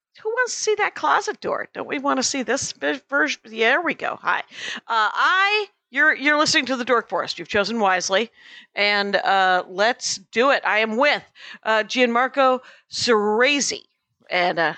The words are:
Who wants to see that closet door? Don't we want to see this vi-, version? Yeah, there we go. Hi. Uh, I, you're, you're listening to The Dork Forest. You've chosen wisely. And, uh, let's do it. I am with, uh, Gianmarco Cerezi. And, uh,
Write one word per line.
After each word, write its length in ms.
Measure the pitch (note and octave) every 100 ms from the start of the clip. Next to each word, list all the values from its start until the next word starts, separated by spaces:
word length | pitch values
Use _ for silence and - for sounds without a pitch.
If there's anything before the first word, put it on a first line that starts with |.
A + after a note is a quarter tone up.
| _ -
Who 60 | A4
wants 260 | B4 B4
to 60 | -
see 140 | -
that 200 | G#4 G4
closet 460 | - D4+ - - -
door? 280 | F3+ - -
Don't 160 | - -
we 100 | C#4+
want 200 | C#4 C4+
to 40 |
see 200 | - C#4
this 300 | A3+ C4+ -
vi-, 280 | - C#4+ C#4+ -
version? 320 | C#4 D4 - A3+
Yeah, 240 | A3 A3+
there 100 | D4
we 140 | E4
go. 240 | - - -
Hi. 200 | - F#3
Uh, 400 | - - - B3+ -
I, 800 | A3+ G#3 - D4 F#4 G4 G#4+ G4 _ _
you're, 240 | B3+ D#4
you're 220 | - C#4 D4+
listening 300 | D#4 D#4 B3
to 100 | B3+
The 80 |
Dork 240 | B3 A#3 -
Forest. 300 | E3+ C3+ -
You've 100 | D#3+
chosen 320 | G#3 G3 A#3
wisely. 500 | G3 F3+ F3 F#3+ A#3 _ - - -
And, 420 | - G#3 G#3 G3+ G3
uh, 480 | - G3 F#3 F3+ -
let's 480 | F#3 A3 B3+ - - -
do 180 | A3+ C4+
it. 100 | B3 F3+
I 140 | G#3
am 180 | A3 A3
with, 240 | D4 G#3+ - - - -
uh, 220 | - A3
Gianmarco 760 | G#3 B3 A#3+ A#3 B3+ C4+ C4 B3+ - - _
Cerezi. 920 | - A#3+ A3 G#3 A3 C4 C#4+ G#3+ C#3+ - _ _ _ -
And, 300 | F3+ F3+ E3
uh, 160 | D#3